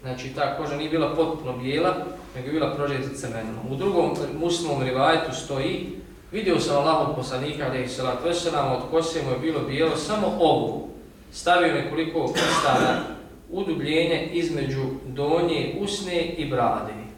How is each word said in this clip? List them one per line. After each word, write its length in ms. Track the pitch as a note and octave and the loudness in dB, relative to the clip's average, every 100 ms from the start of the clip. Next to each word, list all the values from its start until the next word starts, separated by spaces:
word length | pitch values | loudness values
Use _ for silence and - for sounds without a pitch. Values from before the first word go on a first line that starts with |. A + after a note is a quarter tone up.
Znači, 280 | C3 B2+ C3+ D3+ | -8 -8 -8 -2
ta 220 | C#3+ - | -2 0
koža 180 | D3+ C#3+ | -4 -4
nije 140 | D#3 | 0
bila 260 | D#3+ D3 D#3 | 2 2 2
potpuno 420 | D#3+ D#3 B2+ B2 | 0 0 -6 -4
bijela, 380 | C3 D3 F3+ - - - - B2+ | -2 2 2 0 -4 -10 -12 -10
nego 120 | C3 | -4
je 60 | |
bila 220 | D#3 C#3 C#3+ | 0 0 0
prožeta 400 | C#3+ C3+ C3+ - | -2 -2 -4 -6
crvenilom. 520 | B2 A2+ A2+ A2+ C3 | -6 -6 -6 -8 -6
U 60 | C#3+ | 0
drugom 420 | G3 F3 D#3+ - C3+ D3+ | 2 4 2 0 -4 -2
Muslimom 440 | E3+ E3+ D#3 C3+ | 0 0 0 0
rivajetu 520 | B2+ B2+ C#3+ D#3+ D#3+ - | 0 4 4 4 2 -6
stoji: 540 | - C3+ F3 - - - - - - | -4 -2 -2 -2 -6 -10 -14 -18 -8
„Vidio 280 | G3+ F#3+ D#3+ | -2 2 2
sam 180 | D#3 F#3+ | 4 4
Allahov 380 | D#3+ D#3+ C#3+ - | 4 4 2 -2
poslanika, 520 | - B2+ D3 D3 C#3 | -4 -4 -4 -4 -2
alejhi 220 | B2+ B2 | -2 -4
salatu 380 | - B2+ - E3 | -4 -2 0 0
vesselam, 440 | E3+ E3+ D3 C3+ | 0 0 0 0
od 100 | B2+ - | 0 2
kose 300 | D#3+ D#3+ E3 | 2 2 -2
mu 80 | C3+ | -2
je 80 | B2+ | 0
bilo 200 | D#3+ D3+ | 0 0
bijelo 380 | - C#3 D#3+ - | -2 2 2 2
samo 300 | - G#3 - - | 0 0 0 4
ovo.” 480 | E3 - - - - - - - - | 4 6 2 -4 -8 -14 -18 -20 -18
Stavio 400 | - F3 F3+ E3+ | -4 4 6 6
nekoliko 600 | - D3+ D#3 D#3+ E3 D3 | 2 0 -2 0 0 0
prstana 680 | - - - C#3+ C3 B2+ - - - - - - | 2 2 4 4 4 4 2 -2 -10 -14 -20 -8
udubljenje 800 | F3+ F#3+ D3+ C#3+ D#3 E3+ E3 - | -4 -2 -2 2 2 4 2 0
između 520 | F3 D#3+ D3 C3 C3+ C3 - C3+ | -2 -2 -2 -2 -2 -2 -4 -8
donje 720 | C3 C#3+ E3 E3+ D3 - F3 | -4 2 2 2 0 -2 -2
usne 420 | G3+ - F3+ E3+ | -4 -4 -2 -2
i 280 | D#3+ - C#3+ | -2 -4 -2
brade. 440 | B2+ A#2 G#2+ G#2 G#2+ - | 0 2 0 -4 -10 -12